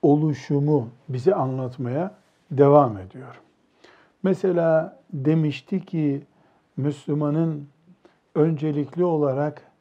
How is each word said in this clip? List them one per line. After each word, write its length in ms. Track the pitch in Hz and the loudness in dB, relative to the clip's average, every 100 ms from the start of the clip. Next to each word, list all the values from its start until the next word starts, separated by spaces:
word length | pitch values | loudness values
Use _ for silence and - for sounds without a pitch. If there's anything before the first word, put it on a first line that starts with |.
oluşumu 840 | 160 151 156 143 - 143 147 147 113 - - | 4 4 2 -2 -2 -2 2 0 -2 -14 -10
bize 260 | 127 139 196 | -2 0 0
anlatmaya 800 | 131 131 127 127 123 131 185 - _ _ _ | -2 -4 -8 -8 -6 -6 -6 -10 _ _ _
devam 460 | 135 139 147 135 104 | 4 8 8 6 -2
ediyor. 440 | 95 127 123 - _ _ _ _ - _ _ _ | -12 -18 -20 -20 _ _ _ _ -20 _ _ _
Mesela 760 | 190 185 190 170 165 160 160 - _ | -2 0 0 0 2 2 0 -12 _
demişti 720 | 151 135 160 151 139 - 190 - | -4 0 2 0 -4 -6 -8 -4
ki 380 | 165 151 139 - _ _ _ _ - | -2 -2 -2 -8 _ _ _ _ -4
Müslümanın 880 | 139 143 - 147 147 151 165 151 143 _ _ _ _ _ _ - | -4 -4 -4 -2 0 0 -2 -4 -12 _ _ _ _ _ _ 0
öncelikli 680 | 156 156 156 147 139 170 | 0 0 -2 -4 -4 -2
olarak 580 | 180 160 147 135 151 147 - _ | -2 0 0 0 -4 -6 -20 _